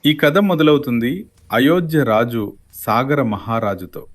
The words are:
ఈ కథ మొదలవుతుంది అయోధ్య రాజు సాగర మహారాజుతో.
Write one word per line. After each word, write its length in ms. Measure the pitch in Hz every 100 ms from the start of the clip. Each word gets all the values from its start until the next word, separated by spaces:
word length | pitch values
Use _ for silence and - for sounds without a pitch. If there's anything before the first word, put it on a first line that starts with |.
| 147
ఈ 80 |
కథ 240 | 151 151 165
మొదలవుతుంది 880 | 202 170 151 147 139 120 120 170 226 _ _
అయోధ్య 520 | 113 135 175 165 156
రాజు 520 | 120 110 120 117 101 - _
సాగర 480 | - - 110 135 143
మహారాజుతో. 840 | 120 101 113 113 107 95 90 - -